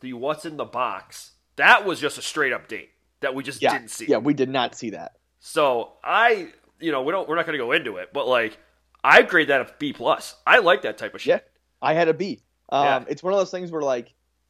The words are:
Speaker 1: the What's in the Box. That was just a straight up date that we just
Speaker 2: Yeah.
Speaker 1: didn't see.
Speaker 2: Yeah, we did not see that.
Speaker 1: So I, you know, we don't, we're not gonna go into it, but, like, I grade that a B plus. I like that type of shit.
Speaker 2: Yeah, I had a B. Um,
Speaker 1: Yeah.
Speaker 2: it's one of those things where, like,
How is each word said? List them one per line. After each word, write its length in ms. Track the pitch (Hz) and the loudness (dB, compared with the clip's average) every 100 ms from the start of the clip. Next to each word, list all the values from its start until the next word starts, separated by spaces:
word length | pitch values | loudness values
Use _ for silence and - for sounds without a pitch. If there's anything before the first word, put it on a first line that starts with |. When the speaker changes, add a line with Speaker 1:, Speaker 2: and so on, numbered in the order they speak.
Speaker 1:
the 140 | 127 120 | -14 -6
What's 300 | 135 151 170 | -6 -6 -8
in 120 | 151 | -10
the 80 | 113 | -8
Box. 680 | 117 123 95 - - - _ _ - | -4 -4 -4 -12 -20 -20 _ _ 2
That 300 | 156 233 202 | 6 6 4
was 160 | 147 | -4
just 180 | 139 - | -4 -6
a 40 | |
straight 300 | - 160 135 | -8 -4 -2
up 140 | 120 - | -2 -8
date 240 | 104 73 _ _ _ | -14 -14 _ _ _
that 120 | 139 131 | -6 -6
we 80 | 135 | -8
just 180 | 120 | -4
Speaker 2:
Yeah. 120 | 127 117 | -2 -2
Speaker 1:
didn't 160 | 113 | -6
see. 160 | - 110 | -10 -2
Speaker 2:
Yeah, 80 | 123 | 0
we 180 | 127 135 | 0 0
did 140 | 127 | -2
not 260 | 135 120 - | -2 -4 -6
see 160 | 113 | -12
that. 220 | 92 82 - _ _ | -10 -14 -18 _ _
Speaker 1:
So 540 | - 160 143 120 107 - | -6 0 0 0 -4 -10
I, 460 | - 185 233 220 156 - _ _ | -2 2 2 2 -4 -16 _ _
you 100 | 160 | -4
know, 120 | 139 | -2
we 100 | 131 | -2
don't, 160 | 190 160 | -4 -2
we're 80 | 165 | -4
not 100 | 165 | -2
gonna 120 | 151 | -4
go 120 | 120 | -2
into 280 | 160 131 92 | -2 -2 -8
it, 140 | 92 | -8
but, 140 | 139 123 | -6 0
like, 320 | 123 113 - _ _ _ _ 131 | 2 0 -6 _ _ _ _ 6
I 180 | 175 | 8
grade 260 | - 175 143 | 8 4 2
that 120 | 135 | 2
a 120 | 120 - | -2 -6
B 140 | 147 | -8
plus. 420 | - - 151 - - - | -4 0 0 -2 -6 4
I 140 | 226 | 6
like 240 | 180 190 | 6 2
that 160 | 117 104 | 0 -6
type 160 | 107 - | -10 -6
of 60 | |
shit. 240 | 135 190 - | -2 -2 -2
Speaker 2:
Yeah, 140 | _ _ _ | _ _ _
I 140 | 131 156 | -2 2
had 140 | 165 | 2
a 60 | 151 | 0
B. 280 | 190 120 _ _ _ | -4 -10 _ _ _
Um, 140 | 135 143 | 0 2
Speaker 1:
Yeah. 200 | 131 123 | 0 -2
Speaker 2:
it's 140 | 147 | -8
one 100 | 180 | -2
of 60 | 196 | -2
those 120 | 185 | -2
things 180 | 185 180 | -6 -8
where, 100 | 160 | -6
like, 300 | 143 123 117 _ _ _ _ | -4 -4 -6 _ _ _ _